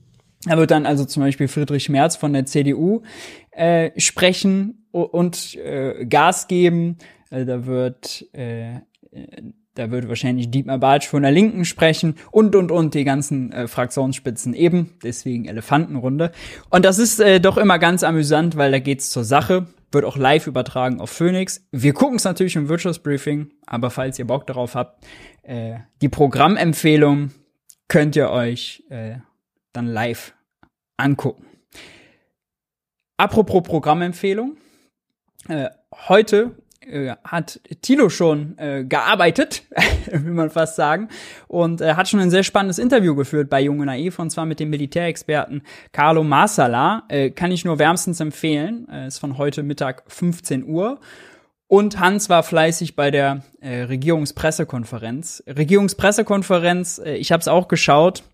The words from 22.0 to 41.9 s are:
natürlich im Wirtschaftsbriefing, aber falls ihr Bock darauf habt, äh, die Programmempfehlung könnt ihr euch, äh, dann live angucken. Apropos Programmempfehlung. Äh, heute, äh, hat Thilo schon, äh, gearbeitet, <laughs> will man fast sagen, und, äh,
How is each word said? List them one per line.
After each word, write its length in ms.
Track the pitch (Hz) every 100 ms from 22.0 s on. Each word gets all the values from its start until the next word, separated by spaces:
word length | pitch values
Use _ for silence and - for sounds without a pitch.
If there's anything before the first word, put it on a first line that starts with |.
| 277 240
natürlich 320 | 196 170 185 165
im 140 | 143
Wirtschaftsbriefing, 800 | 170 180 165 - 143 147 147 147 _ -
aber 240 | 117 123
falls 280 | - 131 131
ihr 60 | 117
Bock 220 | 135 -
darauf 280 | 127 123 127
habt, 280 | 127 _ - - - _
äh, 360 | - 120 113 117 - _
die 60 | 143
Programmempfehlung 1200 | - 139 131 151 214 170 156 160 151 147 143 143 - _ _ _ _ _
könnt 260 | 165 151 147
ihr 140 | 135
euch, 560 | 123 120 120 - - _
äh, 260 | 123 110 123 - _ _ _ _
dann 140 | 120 120
live 480 | 110 120 117 - _ _ _ _ _ _ -
angucken. 480 | 135 135 127 - - _ _ - - - _ _ _ _ _ _ _ _ _ _ _ -
Apropos 440 | 202 226 196 190
Programmempfehlung. 960 | 170 165 151 156 175 175 196 196 254 311 _ _ _ _ _ _ _ _ -
Äh, 220 | 156 131 - _ - -
heute, 480 | 196 214 208 240 - _ _
äh, 300 | 262 147 131 117
hat 380 | - 170 156 - _ -
Thilo 260 | - 277 214
schon, 480 | - 170 147 147 -
äh, 260 | 151 139
gearbeitet, 800 | 131 147 117 208 175 165 311 - - - -
<laughs> 220 | - -
will 220 | 175 156
man 160 | 170 156
fast 260 | 165 160 -
sagen, 340 | 147 165 220 - - - _
und, 340 | 175 170 165
äh, 120 | 160